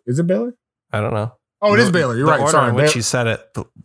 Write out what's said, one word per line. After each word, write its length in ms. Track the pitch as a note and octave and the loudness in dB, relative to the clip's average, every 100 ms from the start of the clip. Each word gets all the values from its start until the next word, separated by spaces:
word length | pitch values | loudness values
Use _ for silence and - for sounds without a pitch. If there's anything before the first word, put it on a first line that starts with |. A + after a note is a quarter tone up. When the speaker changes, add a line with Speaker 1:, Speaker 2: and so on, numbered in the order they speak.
| - | -6
Speaker 1:
Is 140 | C3 | -2
it 80 | E3+ | -2
Baylor? 280 | F#3+ A#3+ A#3+ _ _ _ | -2 -4 -10 _ _ _
Speaker 2:
I 100 | - | -6
don't 120 | G#2+ | -4
know. 200 | G#2+ A2 - _ _ | -4 -6 -10 _ _
Speaker 1:
Oh, 120 | G#3 | 2
it 60 | G#3 | 4
is 80 | A3 | 4
Speaker 2:
The, 40 | |
Speaker 1:
Baylor. 220 | F3 C#3 A#2 | 2 0 0
You're 80 | D3 | 0
Speaker 2:
the 60 | |
Speaker 1:
right. 80 | D3 | 0
Speaker 2:
order 100 | C#3+ | 2
Speaker 1:
Sorry. 180 | D#3+ B2+ | 2 2
Speaker 2:
in 60 | A#2+ | 2
which 180 | D3+ | 2
Speaker 1:
Bay- 40 | C#3 | 0
Speaker 2:
you 40 | |
said 260 | A2 C3 A#2 | -2 -2 -2
it 200 | A2 - - | -4 -8 -14
l-, 140 | - - | -14 -16